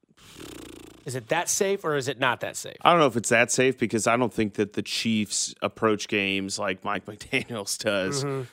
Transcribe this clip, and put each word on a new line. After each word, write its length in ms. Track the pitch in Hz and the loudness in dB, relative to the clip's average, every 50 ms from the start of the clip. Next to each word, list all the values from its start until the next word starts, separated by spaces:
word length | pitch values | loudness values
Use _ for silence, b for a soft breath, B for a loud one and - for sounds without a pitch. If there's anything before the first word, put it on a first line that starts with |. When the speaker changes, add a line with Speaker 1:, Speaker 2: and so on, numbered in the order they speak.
| _ _ _ _ - - - - - - - - - - - - - - - - - | _ _ _ _ -20 -20 -20 -18 -18 -16 -16 -14 -14 -16 -16 -16 -18 -20 -20 -14 -12
Speaker 1:
Is 100 | - 123 | -8 -8
it 140 | 131 117 113 | -8 -4 -2
that 200 | 156 165 175 - | 0 0 0 0
safe 360 | - - 202 190 196 196 - | 0 0 2 2 0 0 0
or 100 | 160 151 | -2 -2
is 120 | 143 127 127 | 0 -2 -2
it 100 | 135 117 | -2 0
not 220 | 131 127 117 - | 2 0 2 0
that 160 | - 98 - | -2 -6 -8
safe? 200 | - - - - - | -8 -12 -12 -14 2
Speaker 2:
I 100 | - 147 | 4 6
don't 80 | 170 170 | 8 8
know 80 | 156 | 6
if 100 | 135 113 | 6 4
it's 120 | 120 98 - | 2 2 4
that 240 | 123 113 120 - - | 4 4 4 4 4
safe 260 | - 127 131 123 - | 4 4 4 4 2
because 300 | 120 104 117 113 98 120 | 0 0 0 2 2 2
I 80 | 113 | 2
don't 160 | 120 127 110 - | 4 2 0 0
think 220 | - 113 104 - | -2 -2 -2 0
that 180 | - 107 101 - | -2 -2 -2 -2
the 100 | - 98 | -6 -6
Chiefs 720 | - - - - 117 113 107 107 - - - - - - - - | -4 -6 -2 0 0 0 0 0 -2 -2 -4 -4 -4 -4 -6 -6
approach 460 | 98 - - - 110 107 101 - - | -6 -2 0 2 2 2 0 -2 -2
games 500 | - 104 98 98 98 98 95 98 98 - | -2 0 0 0 0 -2 -2 -4 -4 -4
like 260 | 104 98 95 95 - | -4 -4 -4 -4 -4
Mike 200 | 104 101 98 - | -4 -6 -4 -6
<laughs> 20 | |
McDaniels 720 | - 104 104 - - - 135 113 - 120 110 101 - - - | -10 -14 -14 -8 -4 -4 -4 -4 -4 -6 -8 -6 -6 -8 -4
does, 460 | - 113 101 98 92 95 143 139 135 | -2 -2 0 0 0 -2 -2 -4 -4
Speaker 1:
Mm-hmm. 180 | 143 135 135 127 120 | -4 -4 -6 -8 -10